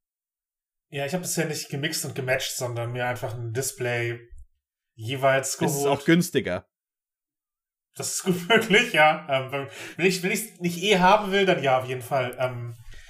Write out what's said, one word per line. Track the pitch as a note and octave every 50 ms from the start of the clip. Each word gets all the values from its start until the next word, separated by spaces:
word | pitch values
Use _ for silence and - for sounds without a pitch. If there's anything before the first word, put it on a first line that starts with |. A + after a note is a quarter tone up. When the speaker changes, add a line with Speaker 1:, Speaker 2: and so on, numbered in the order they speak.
| _ _ _ _ _ _ _ _ _ _ _ _ _ _ _ _ _ _ D3
Speaker 1:
Ja, | C#3+ C#3
ich | C#3 F3+
hab | F3 -
bisher | - - E3+ D#3
nicht | D3+ D3 - -
gemixt | - D3+ C#3 C#3+ D#3+ E3 - -
und | C3+ A#2
gematcht, | - B2+ C3 C3 C3+ - - -
sondern | - B2+ A#2+ A#2+ A#2 A#2 A#2+ B2
mir | B2 B2
einfach | B2 B2 - A#2+ A2 A2
ein | B2 A#2 A#2
Display | A2 C3 C3+ - - - B2+ A#2+ A#2+ A#2 A#2 A#2 A#2 A#2+ - - - - - _ _ _ _ _ _ _ _ _ _
jeweils | A#2 A2 A#2 C#3 C3 C3+ C3+ C3 C3+ C3 - -
Speaker 2:
Das | - - C#3+ C#3+
ist | C#3 C#3+
Speaker 1:
geholt. | C#3+ C#3+ C#3
Speaker 2:
auch | -
günstiger. | - E3 F3 E3+ - - C3+ F#2+ F2+ F2+ - - _ _ _ _ _ _ _ _ _ _ _ _ _ _ _ _ _ _ _ _ _ _ _ _ _ _
Speaker 1:
Das | - - - -
ist | - -
gut | F#3+ F3 F3 -
<laughs> |
möglich, | - - A3 - - - A#3 B3 - -
ja. | D#3 D3+ D#3 D3+ C3+ - -
Ähm, | C#3 C3+ B2+ A#2+
wenn, | C3+ C#3 C#3 - - - - - -
wenn | - E3
ich, | F#3+ F3 - F3
wenn | F#3+
ich's | A3 A3 - - - -
nicht | F3 F3 F3 E3+
eh | F3+ G#3 G#3 F3+
haben | F3 F#3 G3+ G#3+ G3+ F#3+ F#3+
will, | G3+ G3
dann | F3+ E3+ C3
ja, | C3+ C3+ C3 B2+
auf | B2 B2
jeden | C3 B2+
Fall. | A#2+ - C#3+ C3 B2 B2 B2 -
Ähm, | C3 B2+ B2 A#2+ A#2+ A#2+ A#2 - - - - - - -